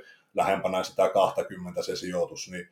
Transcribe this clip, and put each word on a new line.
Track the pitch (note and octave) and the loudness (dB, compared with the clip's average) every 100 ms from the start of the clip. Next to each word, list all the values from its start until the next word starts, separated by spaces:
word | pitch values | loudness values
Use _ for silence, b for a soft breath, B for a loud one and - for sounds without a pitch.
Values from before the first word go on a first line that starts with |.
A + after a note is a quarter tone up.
| b b b G2 | b b b 0
lähempänä | G2 F#2+ F#2 F#2 | 2 2 0 -2
sitä | F#2 - F#2 | -2 2 4
kahtakymmentä | G2+ F#2 - - F#2 F2+ F2+ | 6 4 2 -4 -6 -8 -6
se | E2 F2+ | -4 -4
sijoitus. | F#2 F2+ E2 - - | -2 -2 -2 -4 -10
Niin, | F2+ F2 | -10 -10